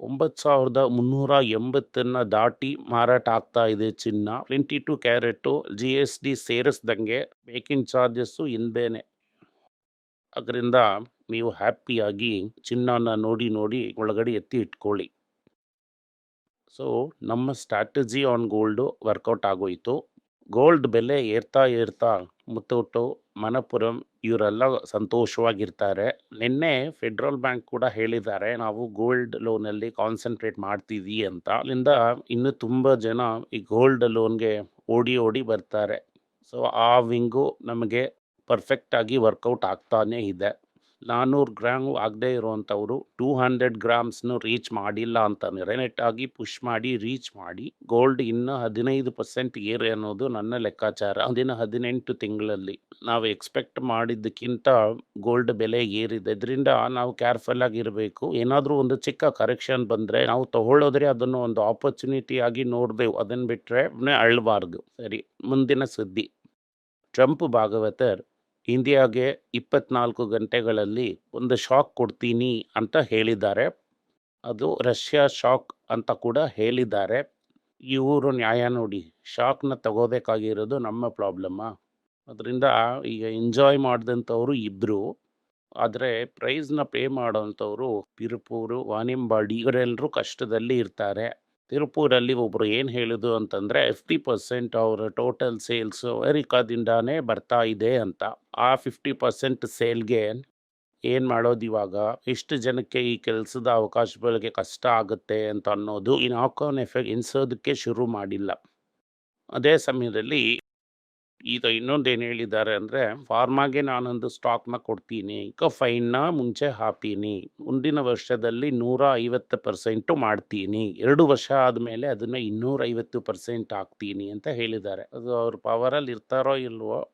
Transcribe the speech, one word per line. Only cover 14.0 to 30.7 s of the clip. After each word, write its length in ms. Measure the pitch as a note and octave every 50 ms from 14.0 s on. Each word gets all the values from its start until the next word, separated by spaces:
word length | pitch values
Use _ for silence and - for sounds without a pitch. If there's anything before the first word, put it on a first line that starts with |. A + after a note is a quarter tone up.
| A2 G#2+ G#2+ G#2 A#2 A#2+
ಎತ್ತಿ 260 | A#2 G#2 G2 - - A#2+
ಇಟ್ಕೊಳ್ಳಿ. 540 | G#2+ - - _ - G#2 G#2 G2 F2+ - _ _ _ _ _ _ _ _ _ _ _ _ _ _ _ _ _ _ _ _ _ _ _ _ _ _ _ _ _ _ _ _ _ -
So, 300 | C3+ C3 A#2+ A#2 C3 D#3+ - -
ನಮ್ಮ 280 | - G#2 A2+ A#2+ B2+ C3+
strategy 760 | C3+ - - - A2+ G2+ G#2+ - - C#3+ C3+ A2 A2+ C3+ C#3 C3 A#2+
on 160 | A#2+ A#2 G#2+
gold 440 | G2+ G#2+ A2 A2 G#2+ G#2 C3 - - - -
ವರ್ಕೌಟ್ 420 | A2 G#2 - - A2+ A#2 F#2+ -
ಆಗೋಯ್ತು. 640 | G2+ G2 F#2 G2 F#2+ F2+ E2+ - A#2 B2+ D#3 - _ _ _ _ _ _ _ _ -
ಗೋಲ್ಡ್ 360 | - A#2 C3+ D#3+ F3 D3+ B2+
ಬೆಲೆ 420 | G#2+ A2 A#2 A2+ B2 C#3+ C#3+ B2+ A2
ಏರ್ತಾ 380 | G#2+ A#2 - - - C#3 C3+
ಏರ್ತಾ 540 | C3 A#2+ A#2 A#2 G2+ - - - A#2 A2 F#2 F2 F2 _ _ - -
ಮುತ್ತೂಟು, 720 | A#2 A2+ - - B2+ A#2+ A2+ - - A#2 A#2+ C3 - - _ _ -
ಮನಪುರಂ 680 | G2+ G#2+ A2 A#2 C3 - - - A#2 G#2+ A2+ A#2 - - _ _ _ -
ಇವರೆಲ್ಲ 600 | A2 A#2 A2 G#2+ G#2 G#2 A2 B2+ C3+ C3 - -
ಸಂತೋಷವಾಗಿರ್ತಾರೆ. 1200 | - - G#2 G#2 F#2 - A#2 A#2 G#2 - - A#2 A2+ A2+ G2 G#2+ - - - G#2 G2 F#2+ F#2+ G2+ B2 - - _ - A#2+ G#2+
ನಿನ್ನೆ 520 | A2+ B2 C3 C#3 D#3+ E3 C#3+ B2+ C3+ D#3+
ಫೆಡರಲ್ 460 | D3+ - - A#2 A2 G#2 B2 C#3 C#3+
ಬ್ಯಾಂಕ್ 300 | C3 B2 C3 B2+ A#2+ -
ಕೂಡ 180 | - - A#2+ A#2+
ಹೇಳಿದ್ದಾರೆ, 720 | B2+ G#2 A2 A2+ A2+ A#2 A2+ G2 A2 G2+ F#2+ G2 A2 A#2+
"ನಾವು 320 | A#2 A#2 A2 G#2 A2 A#2+ A#2
ಗೋಲ್ಡ್ 480 | G#2 G2+ A2+ A#2+ B2+ B2 B2 A#2 A2
ಲೋನಲ್ಲಿ 540 | - - A2+ A2 G#2+ G#2 G#2+ G#2 G#2+ G#2+ A#2
ಕಾನ್ಸಂಟ್ರೇಟ್ 680 | A2+ - G#2 A2 A2 G#2+ - A#2+ A#2 G2+ - A2 - -
ಮಾಡ್ತೀವಿ" 680 | G2 G2